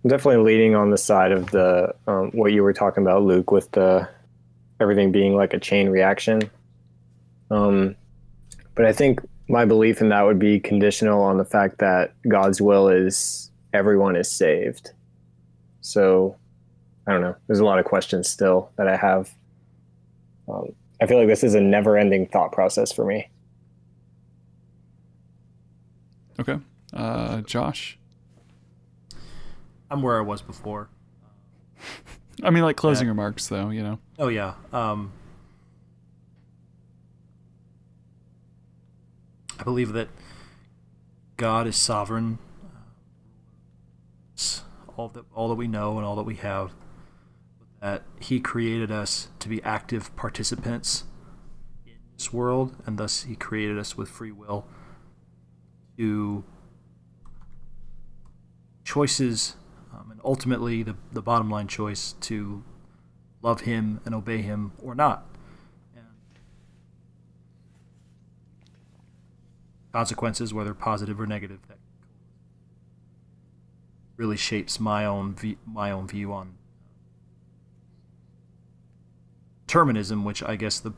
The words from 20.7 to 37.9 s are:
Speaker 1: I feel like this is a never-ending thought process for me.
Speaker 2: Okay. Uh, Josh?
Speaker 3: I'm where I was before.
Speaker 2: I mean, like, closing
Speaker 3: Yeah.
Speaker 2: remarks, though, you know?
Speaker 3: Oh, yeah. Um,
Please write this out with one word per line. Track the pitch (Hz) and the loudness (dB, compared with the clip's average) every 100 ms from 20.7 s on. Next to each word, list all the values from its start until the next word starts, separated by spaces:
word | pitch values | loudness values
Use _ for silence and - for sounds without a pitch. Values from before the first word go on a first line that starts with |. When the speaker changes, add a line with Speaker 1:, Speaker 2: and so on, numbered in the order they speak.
| - _ _ | -14 _ _
Speaker 1:
I | 110 | 4
feel | 123 | 6
like | 110 | 6
this | 104 | 6
is | 123 104 | 4 6
a | |
never-ending | 98 104 104 104 101 98 90 | 6 4 4 4 4 2 2
thought | 98 80 | 0 0
process | - 95 - - | 0 0 2 -2
for | - 101 | -2 -2
me. | 107 - _ _ _ _ _ _ _ _ _ _ _ _ _ _ _ _ _ _ _ _ _ _ _ _ _ _ _ _ _ _ - | -2 -6 _ _ _ _ _ _ _ _ _ _ _ _ _ _ _ _ _ _ _ _ _ _ _ _ _ _ _ _ _ _ -8
Speaker 2:
Okay. | 123 143 - _ _ | -6 -6 -8 _ _
Uh, | - 113 120 113 113 | -8 -6 -4 -4 -6
Josh? | 107 120 143 - - - _ _ _ _ _ _ _ _ _ _ _ - - - - - - _ _ | -4 -4 -4 -6 -14 -18 _ _ _ _ _ _ _ _ _ _ _ -20 -18 -14 -14 -14 -18 _ _
Speaker 3:
I'm | 143 | -4
where | 131 113 | 0 0
I | |
was | 104 101 | -2 -8
before. | - 98 107 104 104 _ _ _ _ _ _ _ _ _ - - - - _ - | -12 -14 -12 -12 -14 _ _ _ _ _ _ _ _ _ -20 -20 -20 -20 _ -6
Speaker 2:
I | 185 | 2
mean, | 170 | 2
like, | 160 143 | 2 2
closing | 156 135 123 | 2 2 0
Speaker 3:
Yeah. | |
Speaker 2:
remarks, | 107 104 104 - | -2 -4 -6 -6
though, | 98 104 | -4 -4
you | 110 | -6
know? | 104 110 _ - | -6 -8 _ -6
Speaker 3:
Oh, | 135 | -4
yeah. | 110 98 - - | -2 -6 -10 -10
Um, | 127 110 104 98 - - - - _ _ _ _ _ _ _ _ _ _ _ _ _ _ _ _ _ _ _ _ _ _ _ _ | -6 -4 -6 -10 -16 -20 -20 -20 _ _ _ _ _ _ _ _ _ _ _ _ _ _ _ _ _ _ _ _ _ _ _ _